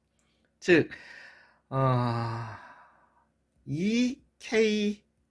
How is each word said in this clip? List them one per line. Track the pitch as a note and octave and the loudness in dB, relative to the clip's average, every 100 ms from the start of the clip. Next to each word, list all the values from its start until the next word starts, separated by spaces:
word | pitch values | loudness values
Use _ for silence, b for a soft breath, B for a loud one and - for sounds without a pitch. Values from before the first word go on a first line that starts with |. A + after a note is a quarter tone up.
| _ _ _ _ _ _ | _ _ _ _ _ _
즉, | - E3 - B B B B B B B - | 4 4 4 B B B B B B B -8
어, | C3+ C3 B2 B2 A#2 A#2 A2+ A2+ G#2+ B B B B B B B _ _ _ - | -2 0 2 0 -2 -6 -8 -10 -14 B B B B B B B _ _ _ -10
이 | D3 G3+ A#3 B3 C4+ _ _ | -4 -2 0 0 -2 _ _
케이 | - A3 A3 G#3+ G#3 G#3 _ _ _ | -4 2 2 2 -2 -4 _ _ _